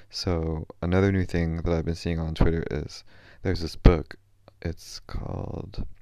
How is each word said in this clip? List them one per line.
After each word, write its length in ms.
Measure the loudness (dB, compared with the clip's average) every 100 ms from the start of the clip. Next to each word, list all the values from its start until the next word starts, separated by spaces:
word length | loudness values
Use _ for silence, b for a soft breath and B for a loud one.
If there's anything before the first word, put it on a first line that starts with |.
| B
So 580 | -6 -2 -2 -2 -4 -8 -6
another 300 | 0 4 4
new 140 | 4
thing 320 | 2 0 0 0
that 160 | 0
I've 120 | 0
been 120 | 0 -4
seeing 240 | -4 -2
on 160 | -4 2
Twitter 260 | 2 2 -2
is 320 | -6 -8 -12 -18 B B B
there's 180 | -2 -2
this 140 | -4
book. 400 | 6 8 8 -2 -16 _ _ -20 _
It's 380 | -8 -8 -14 -18
called, 840 | -10 -8 -6 -6 -8 -10 -8 -8 -8 -10